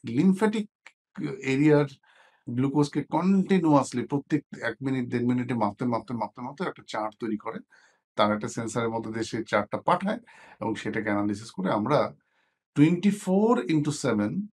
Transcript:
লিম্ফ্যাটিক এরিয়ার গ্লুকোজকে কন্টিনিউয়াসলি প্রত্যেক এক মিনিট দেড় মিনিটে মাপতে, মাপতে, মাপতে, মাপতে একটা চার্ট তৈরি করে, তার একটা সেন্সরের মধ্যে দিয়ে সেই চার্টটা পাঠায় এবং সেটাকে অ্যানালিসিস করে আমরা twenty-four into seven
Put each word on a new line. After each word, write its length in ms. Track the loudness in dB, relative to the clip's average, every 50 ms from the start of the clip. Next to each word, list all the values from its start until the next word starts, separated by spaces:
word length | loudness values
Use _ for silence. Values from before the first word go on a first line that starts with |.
| -8 -2 0
লিম্ফ্যাটিক 500 | 4 4 4 4 4 2 0 0 -2 -6 -6 _ _ _ -20 _ _ _ _ _ -8 -8 -8 -8 -6 -2 -2 2
এরিয়ার 340 | 4 6 6 6 6 4 0 -6 _ _ _ _ _ _ _ _ _ _ -6 -2
গ্লুকোজকে 440 | 0 0 2 2 2 0 2 0 -6 -4 _ -2
কন্টিনিউয়াসলি 880 | 0 2 4 4 2 4 2 2 2 4 6 6 4 4 2 -2 -4 -4 -2
প্রত্যেক 300 | -4 -4 -2 _ -2 -2 -2 _ -14 -6 -6 -6
এক 60 | -6 _ -4
মিনিট 200 | -4 -2 -2 -4 -2
দেড় 160 | -2 0 0 2
মিনিটে 240 | 0 0 -2 -2 -2 0 0
মাপতে, 200 | -2 -2 _ -4 -2 -2
মাপতে, 200 | -2 -4 -6 -6 -6
মাপতে, 180 | -6 -6 _ -12 -12
মাপতে 160 | -12 -8 -6 -8 -8
একটা 120 | -8 -10 -16 -10
চার্ট 220 | -8 -6 -6 -6 _ _
তৈরি 160 | -6 -6 -6 -6 -6
করে, 140 | -10 -10 -10 -16 _ _ _ _ _ _ _ _ _ _
তার 120 | 0 2 2 2
একটা 140 | -2 -4 -6 -6
সেন্সরের 360 | -6 -6 -4 -4 -2 -2 -2 -4
মধ্যে 180 | -6 -8 -6 -6
দিয়ে 140 | -6 -6 -4
সেই 120 | -6 -8 -4 0
চার্টটা 260 | -2 -2 0 _ -8 -4 0
পাঠায় 320 | 0 0 0 0 -4 -4 -4 -8 -20 -20 -20 -20 -20 -14 _
এবং 120 | -6 -6 -6 -4
সেটাকে 280 | -6 -4 -4 -4 -2 -2
অ্যানালিসিস 380 | -2 0 0 -2 -4 -6 -8 -14 -10
করে 120 | -4 -2 0 0 0
আমরা 200 | 0 2 2 2 2 0 -6 _ _ _ _ _ _ _ _ _ _ _ _
twenty-four 800 | 4 6 6 6 4 2 2 2 2 -2 0 2 2 4 4 2 2 2 0 0
into 180 | 2 2 0 -2 -2 -2
seven 260 | 0 0 0 0 0 -2 -4 -6 -8 _